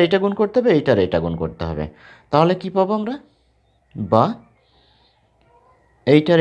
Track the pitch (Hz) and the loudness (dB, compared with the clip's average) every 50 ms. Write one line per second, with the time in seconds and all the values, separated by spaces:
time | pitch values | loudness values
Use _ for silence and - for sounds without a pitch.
0 | 175 165 202 190 196 202 202 214 214 202 214 254 233 247 175 151 - 143 120 98 | 4 2 2 0 0 -2 -2 -2 -4 -2 -2 0 0 2 0 2 2 2 2 2
1 | 92 87 87 85 82 85 82 82 82 78 - - 85 82 80 76 78 78 - _ | 0 0 -2 -4 -4 -4 -6 -6 -8 -8 -8 -8 -8 -8 -6 -8 -8 -10 -12 _
2 | - - - _ _ _ 143 147 165 175 185 185 190 190 180 190 190 185 214 214 | -20 -20 -20 _ _ _ 0 2 2 2 0 -2 -6 -6 -4 -2 -2 -2 -4 -6
3 | 214 220 269 294 - _ _ _ _ _ _ _ _ _ _ _ _ _ - - | -6 -8 -10 -12 -14 _ _ _ _ _ _ _ _ _ _ _ _ _ -12 -12
4 | 107 87 113 110 131 196 233 - - _ _ _ _ _ _ _ _ _ _ _ | -4 0 2 2 2 0 -2 -8 -16 _ _ _ _ _ _ _ _ _ _ _
5 | _ _ _ _ _ _ _ _ _ _ _ _ _ _ _ _ _ _ _ _ | _ _ _ _ _ _ _ _ _ _ _ _ _ _ _ _ _ _ _ _
6 | _ - 143 151 151 160 170 160 | _ 4 4 4 4 4 4 4